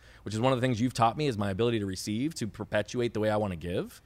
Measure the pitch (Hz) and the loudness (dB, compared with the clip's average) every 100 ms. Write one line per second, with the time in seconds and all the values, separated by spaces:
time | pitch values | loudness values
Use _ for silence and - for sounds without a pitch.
0 | - - - 107 127 127 127 110 123 - | -20 -14 -6 2 2 4 2 2 0 4
1 | 117 151 151 104 101 95 120 117 98 92 | 2 2 -2 0 -2 2 2 2 -2 -4
2 | - 107 147 - 110 - 107 107 101 123 | -4 -2 -2 -4 -8 -6 -2 -2 -2 -2
3 | 117 107 107 104 104 85 87 95 214 - | -2 0 2 2 0 -4 -4 -4 -4 -10